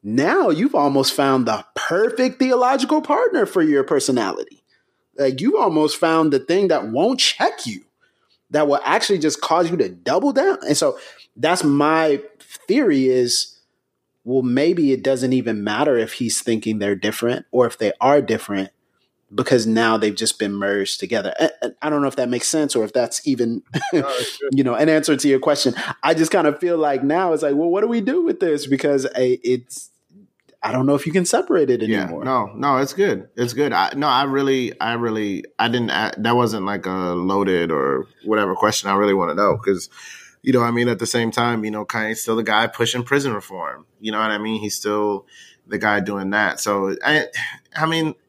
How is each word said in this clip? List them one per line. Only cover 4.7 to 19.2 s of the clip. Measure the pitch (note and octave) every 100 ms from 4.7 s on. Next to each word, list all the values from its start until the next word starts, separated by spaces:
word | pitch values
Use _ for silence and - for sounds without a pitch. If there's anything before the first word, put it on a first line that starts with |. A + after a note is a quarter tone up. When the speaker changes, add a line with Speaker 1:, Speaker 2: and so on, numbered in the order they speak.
| _ _ _ _ -
Speaker 1:
Like, | C#3 C3
you've | G#3+ G#4
almost | A3+ D#3 D3+ -
found | E3+ D#3+ D#3
the | C#3
thing | C3+ F3+ F#3+
that | D3+ G#2+
won't | A#2 G#3 B3+
check | - - - - B2
you, | G2 _ _ _ _ _ _ _
that | D3 D3
will | C#3+
actually | - G3+ A3+ F#3+
just | D3+ -
cause | - E3 E3+
you | E3+
to | G2+
double | F2+ - E3 C#4+
down. | A3 F#4+ - -
And | D3
so | D3 - - - - -
that's | D3+ F3+
my | D3+ C#3+ D3 D#3+ D#3+ C#3+ - _ - - -
theory | A#3 A#3+ C#3 C3
is, | B2+ A#2+ - - _ _ _ _ _ _ _ A#2
well, | C3
maybe | B2+ B2+ D#3+ F3 D3
it | B2+
doesn't | B2+ C3 B2+
even | B2+ A2+ G#2+
matter | G#2 G#2+ D3+ A#2+
if | A2
he's | - A#2 -
thinking | - A2+ A2 G#2+
they're | G2+ G2
different | G#2 - A#2 B2 -
or | B2 A#2
if | -
they | G#2+ -
are | B2+ D3
different, | C3 A2 - G2+ F#2+ _ _ _ _ _